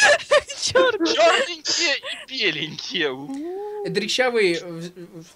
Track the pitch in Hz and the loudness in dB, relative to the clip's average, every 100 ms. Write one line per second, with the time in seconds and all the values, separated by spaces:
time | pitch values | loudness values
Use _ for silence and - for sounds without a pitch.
0 | 831 640 - 554 - 554 - 523 523 415 | 6 4 4 2 2 -6 0 4 4 2
1 | 320 320 330 392 523 330 - - 339 254 | 0 4 4 4 0 -4 -4 -2 0 -2
2 | 554 679 - 262 202 151 156 147 - 180 | -4 -12 -10 -2 -2 -2 -6 -8 -8 -4
3 | 147 131 147 269 330 381 415 415 403 185 | -4 -4 -8 -10 -8 -8 -8 -8 -6 -4
4 | 208 - 254 233 190 165 175 165 175 175 | -2 0 0 2 0 0 -6 -12 -12 -14
5 | 175 170 165 | -18 -18 -20